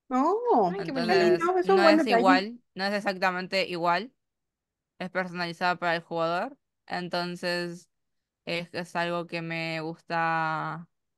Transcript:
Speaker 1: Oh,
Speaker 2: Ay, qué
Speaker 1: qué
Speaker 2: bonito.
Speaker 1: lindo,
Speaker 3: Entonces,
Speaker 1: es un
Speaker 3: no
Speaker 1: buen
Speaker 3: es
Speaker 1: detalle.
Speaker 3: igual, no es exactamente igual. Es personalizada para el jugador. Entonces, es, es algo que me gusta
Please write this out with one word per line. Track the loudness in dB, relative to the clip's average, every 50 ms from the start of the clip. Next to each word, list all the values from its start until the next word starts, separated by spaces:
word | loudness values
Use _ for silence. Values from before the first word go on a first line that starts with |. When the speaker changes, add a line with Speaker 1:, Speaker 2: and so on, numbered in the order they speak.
| _ -4
Speaker 1:
Oh, | 0 2 2 2 2 0 2 2 4 4 4 2
Speaker 2:
Ay, | 0 -2 -6
qué | -4
Speaker 1:
qué |
Speaker 2:
bonito. | -2 -2 0 2 4
Speaker 1:
lindo, | 4 6 6 4 4
Speaker 3:
Entonces, | 2 2 2 2
Speaker 1:
es | 4 4
un | 4
Speaker 3:
no | 6
Speaker 1:
buen | 8 6 6
Speaker 3:
es | 6 4
Speaker 1:
detalle. | 4 2 4
Speaker 3:
igual, | 6 6 4 4 2 -2 -10 -14 _ _ -8
no | -4 -4
es | -2 -2
exactamente | -2 -2 -2 -2 0 0 0 0 -2 -6 -2 -2 -2 -2 -2
igual. | -4 -2 0 0 0 0 -2 -6 _ _ _ _ _ _ _ _ _ _ _ _ _ _ _ _ _ -12
Es | -12 -6
personalizada | -4 -4 -4 -4 -6 -6 -6 -6 -4 -2 0 0 0
para | 0 0 -2 -2
el | -2
jugador. | -4 -6 -4 -2 0 0 0 -2 -4 -6 -10 _ _ _ _ _ _
Entonces, | -8 -8 -6 -6 -4 -4 -4 -4 -4 -8 -6 -4 -4 -4 -4 -4 -6 -10 -14 -18 _ _ _ _ _ _ _ _ _ _ _ -10
es, | -8 -6 -6 -8 -8 -10
es | -10 -10 -6 -4
algo | -4 -2 -2 -2 -4 -6
que | -6 -8 -8
me | -8 -6 -6 -6 -6 -6 -6 -6
gusta | -8 -8 -10 -12 _ -6 -4 -2 0 0 0 0 0 -2 -2 -4 -6 -6 -8 -10 -12 _ _ _ _ _ _